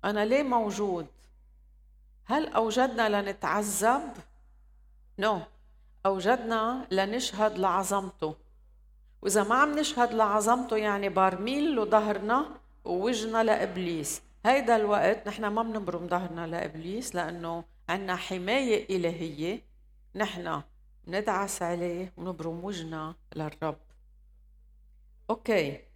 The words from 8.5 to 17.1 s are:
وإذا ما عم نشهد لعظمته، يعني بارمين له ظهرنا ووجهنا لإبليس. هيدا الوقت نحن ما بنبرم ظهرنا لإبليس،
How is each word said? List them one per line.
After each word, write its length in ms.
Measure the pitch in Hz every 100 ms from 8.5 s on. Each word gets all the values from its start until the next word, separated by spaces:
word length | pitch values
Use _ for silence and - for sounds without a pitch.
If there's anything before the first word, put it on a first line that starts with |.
| - - - - - - -
وإذا 220 | 196 202
ما 120 | 202 247
عم 240 | 294 294
نشهد 340 | 294 - 240
لعظمته، 640 | 226 214 208 208 247 254 220
يعني 320 | 214 202 196
بارمين 680 | 180 190 185 214 277 302 262
له 100 | 208
ظهرنا 760 | 220 214 208 208 247 302 - _ _ -
ووجهنا 580 | 180 208 233 220 226
لإبليس. 800 | 220 214 - 185 175 165 143 - - _ 214
هيدا 300 | 269 233 226
الوقت 520 | 208 208 - 220 220
نحن 180 | 208 208
ما 180 | 214
بنبرم 440 | 226 220 190 175 175
ظهرنا 400 | 180 180 170 165
لإبليس، 680 | 170 151 156 165 208 247